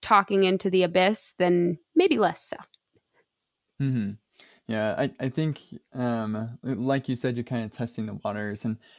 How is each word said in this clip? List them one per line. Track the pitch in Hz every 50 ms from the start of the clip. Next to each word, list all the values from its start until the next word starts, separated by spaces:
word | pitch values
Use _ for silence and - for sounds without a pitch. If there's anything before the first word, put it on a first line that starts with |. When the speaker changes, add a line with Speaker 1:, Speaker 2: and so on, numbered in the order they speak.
| -
Speaker 1:
talking | - 226 202 196 - 202 196 190
into | 185 185 185 - 196
the | 185 185 180
abyss, | 175 175 185 185 190 214 - - - - _
then | 180 180 175 175 175 175 175 156 _ _ _
maybe | 311 359 381 302 233
less | 208 175 - - -
so. | - - - - _ _ _ _ _ _ _ _ _ _ _ _ _ _ _ _ _ _ _ _ _ _ _
Speaker 2:
Mm-hmm. | 139 135 131 120 104 101 101 104 _ _ _ _ - _ _ _ _ -
Yeah, | 113 110 107 107 104 -
I, | 143 135 - _
I | 135 131
think, | 123 - 156 156 143 - - _ - - _ _ _
um, | 131 123 123 117 117 110 107 107 107 113 117 120 - -
like | 120 135 104 120 131 135 135 127 -
you | 127
said, | 120 - 131 120
you're | 120 117
kinda | - 127 120 113 104
testing | - - 123 117 - - 110
the | 107 101 95 -
waters | 104 101 104 104 104 104 104 -
and, | 113 110 113 _ _ _